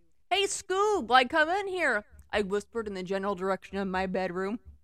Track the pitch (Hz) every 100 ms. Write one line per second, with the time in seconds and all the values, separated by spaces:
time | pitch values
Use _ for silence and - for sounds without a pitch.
0 | _ _ _ 370 392 - - 370 415 403
1 | 226 247 254 320 311 370 392 370 311 220
2 | 208 - - 208 202 202 - 226 214 190
3 | 185 190 196 190 190 190 - 190 196 185
4 | 190 190 185 175 190 226 - -